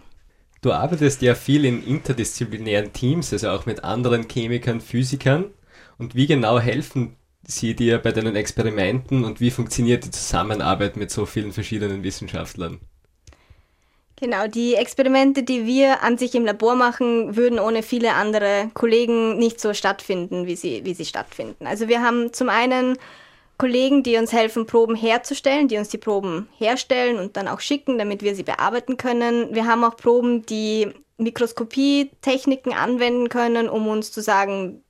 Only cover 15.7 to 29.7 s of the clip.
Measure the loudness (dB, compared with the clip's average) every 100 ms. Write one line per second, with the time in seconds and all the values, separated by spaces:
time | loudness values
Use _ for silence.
15.7 | 4 4 4 2 0 0 0 0 2 2
16.7 | 4 2 2 0 0 0 2 2 2 0
17.7 | 0 -2 0 2 2 2 0 2 0 -2
18.7 | -2 2 4 4 2 2 2 0 0 -4
19.7 | 0 0 -2 -4 -4 -4 -6 -6 -6 -6
20.7 | -6 -6 -8 -8 -8 -10 -10 -12 -10 -8
21.7 | -4 0 2 2 0 -2 -2 0 2 2
22.7 | 2 0 -2 -8 -20 -20 _ _ -4 0
23.7 | 2 4 4 4 2 2 2 2 0 0
24.7 | 4 4 2 2 0 -2 -2 0 2 2
25.7 | 0 -4 -6 -2 -2 -2 -4 -8 -4 -2
26.7 | 0 0 0 0 0 -4 -6 -6 -6 -4
27.7 | -4 -2 -2 -2 -2 -4 -4 -4 -2 0
28.7 | -2 -4 -4 -2 0 2 0 0 0 2